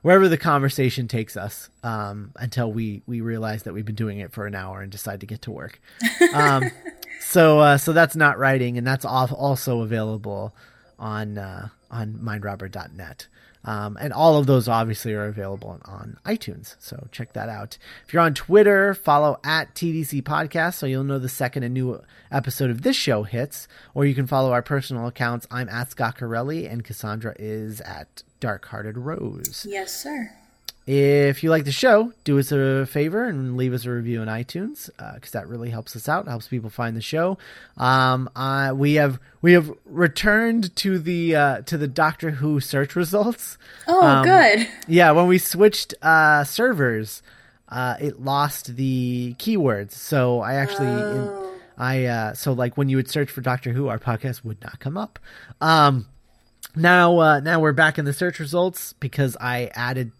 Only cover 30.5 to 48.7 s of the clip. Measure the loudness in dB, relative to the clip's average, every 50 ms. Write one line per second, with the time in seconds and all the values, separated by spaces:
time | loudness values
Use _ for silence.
30.5 | _ _ _ -18 _ _ _ -2 0 2 4 4 4 4 4 2 0 0 0 2
31.5 | 2 2 0 -2 -2 2 4 6 6 6 4 0 -6 _ _ 2 2 2 2 2
32.5 | 0 0 2 2 0 0 -2 -2 -2 -2 -2 0 0 -2 -2 -2 -4 -6 -6 -6
33.5 | -4 -2 -2 -2 -2 -4 -6 -6 -6 -4 -4 -4 -4 -4 -4 -6 -6 -8 -8 -8
34.5 | -8 -8 -8 -8 -10 -12 -18 -20 _ -18 -18 -18 -18 -18 -18 -10 -10 -10 -10 -8
35.5 | -12 -10 -8 -8 -8 -10 -10 -12 -16 -10 -6 -4 -4 -4 -4 -6 -10 -10 -8 -8
36.5 | -8 -8 -8 -8 -8 -6 -6 -4 -4 -6 -8 -4 -2 -2 -2 -2 -4 -6 -12 -20
37.5 | -20 -20 -20 _ _ -2 0 2 4 4 4 2 2 0 -2 -6 _ -6 -6 -4
38.5 | -2 -2 -2 -2 0 0 2 2 4 4 2 2 0 -4 _ _ _ _ 6 8
39.5 | 8 8 6 2 -10 _ _ -10 0 0 0 0 0 0 2 2 2 4 2 2
40.5 | 0 0 -2 -2 _ -4 -2 -2 -2 0 -2 -2 -2 0 0 2 2 4 4 2
41.5 | 2 -2 -6 -6 -4 -4 -4 -4 0 0 0 0 0 -2 -6 -6 -4 -2 -2 0
42.5 | 0 -2 -2 -2 -2 -2 -2 -2 -2 -4 -2 0 0 0 0 0 -2 -6 -12 -16
43.5 | -16 _ _ -20 -20 -12 -2 2 4 6 8 8 8 6 6 8 8 8 8 8
44.5 | 6 4 2 -2 -6 -16 -4 4 6 8 8 8 8 8 6 6 4 4 2 0
45.5 | 2 6 6 6 6 2 -8 -8 -12 -2 2 4 6 6 8 6 6 4 2 0
46.5 | -2 0 0 0 2 2 0 0 0 -2 -6 -8 -12 -18 _ -20 -20 _ _ _
47.5 | _ _ _ -12 -8 -4 -4 -4 -4 -4 -6 -6 -6 -6 -4 -2 0 0 0 0
48.5 | -4 -8 -12 -12